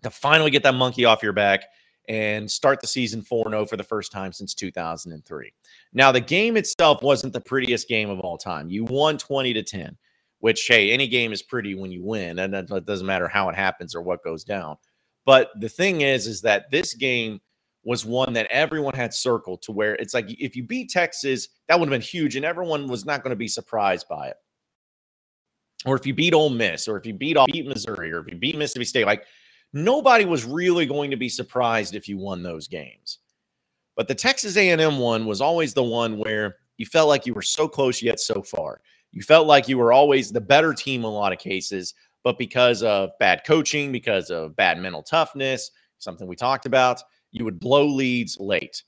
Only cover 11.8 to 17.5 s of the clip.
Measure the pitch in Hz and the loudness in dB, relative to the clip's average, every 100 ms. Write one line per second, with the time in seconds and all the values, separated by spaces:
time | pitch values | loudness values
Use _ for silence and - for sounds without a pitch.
11.8 | 95 90 92 110 87 85 95 98 90 98 | -10 -10 -6 -6 -6 -4 -4 -4 -6 -8
12.8 | 90 101 95 95 87 104 92 87 98 - | -4 -6 -2 -2 0 0 -2 0 -2 -4
13.8 | 87 85 87 87 85 80 - 101 80 76 | -12 -10 -6 -6 -6 -10 -8 -8 -8 -14
14.8 | _ _ _ _ - 131 117 104 110 - | _ _ _ _ 6 6 6 -4 -10 0
15.8 | 190 175 139 131 104 104 113 101 - 135 | 0 2 2 0 -2 -4 0 0 0 -2
16.8 | 135 117 131 123 113 104 _ | -2 -4 -2 -2 -4 -8 _